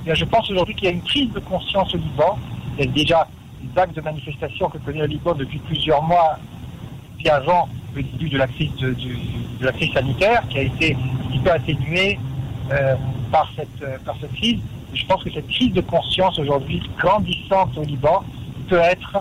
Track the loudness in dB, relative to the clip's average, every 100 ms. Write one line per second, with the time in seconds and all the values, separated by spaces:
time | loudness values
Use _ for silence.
0 | 0 0 4 2 4 0 0 0 0 0
1 | -2 0 0 -2 -4 -4 0 0 0 -2
2 | -2 2 2 2 -6 -10 -8 -2 0 0
3 | 4 4 2 -6 -18 -14 -4 0 0 0
4 | -6 -6 -10 -8 -8 -2 -4 -4 -6 -2
5 | -2 0 0 0 -2 -6 -4 -2 2 2
6 | 4 6 6 2 -8 -14 -14 -12 -14 -14
7 | -16 -2 2 4 4 4 2 -4 -8 -6
8 | -6 -4 -2 0 0 0 -4 -2 -2 -2
9 | -6 -6 -6 -6 -8 -2 -2 0 0 0
10 | 0 2 4 4 2 -2 -2 0 0 0
11 | -2 -2 -2 2 4 2 2 -2 0 2
12 | 0 0 -4 -6 -6 -6 -2 2 2 2
13 | 0 -4 2 2 2 -4 -10 -8 -8 -8
14 | -8 -8 -8 -2 0 0 -4 -10 -10 -8
15 | 0 0 0 -6 -4 0 2 2 2 0
16 | 2 2 2 2 2 2 0 -4 -4 0
17 | 4 4 2 -4 2 4 4 0 -4 0
18 | 2 2 0 -12 -12 -10 2 6 6 4
19 | -2 -4